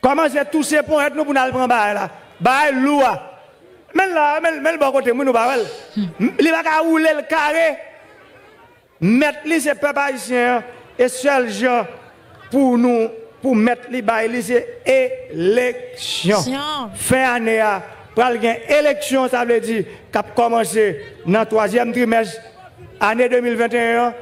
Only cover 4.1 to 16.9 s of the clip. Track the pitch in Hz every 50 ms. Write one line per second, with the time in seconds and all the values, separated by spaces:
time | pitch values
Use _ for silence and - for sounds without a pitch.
4.1 | 349 320 294 294 294 320 320 330 320 294 269 311 339 302 285 269 254 269 220 240
5.1 | 240 254 277 269 240 233 226 247 269 247 208 160 - - - - - 208 202 175
6.1 | 160 - 185 - - - 262 330 320 330 330 320 311 320 320 330 320 320 320 320
7.1 | 311 294 294 - 311 320 294 302 302 330 330 320 269 - - - - - - -
8.1 | - - - - - - - - - - - _ _ _ _ _ _ _ 165 185
9.1 | 226 254 302 294 285 294 - 302 330 320 247 302 277 - 285 285 285 277 285 285
10.1 | 269 247 190 214 254 247 240 247 247 247 247 - - - - - - - 247 254
11.1 | 247 - - 285 277 269 247 226 202 196 233 254 247 240 202 165 - - - -
12.1 | - - - - - - - - - 277 277 254 247 233 240 247 240 226 226 226
13.1 | - - - - - - - 269 254 214 214 247 240 240 - - 240 254 220 208
14.1 | 233 220 226 220 233 247 214 180 247 240 247 - - - - - 262 262 254 254
15.1 | 262 - - - - 160 170 185 220 247 247 247 240 - - - - - - -
16.1 | - - - 175 208 202 156 247 262 277 285 302 302 285 254 208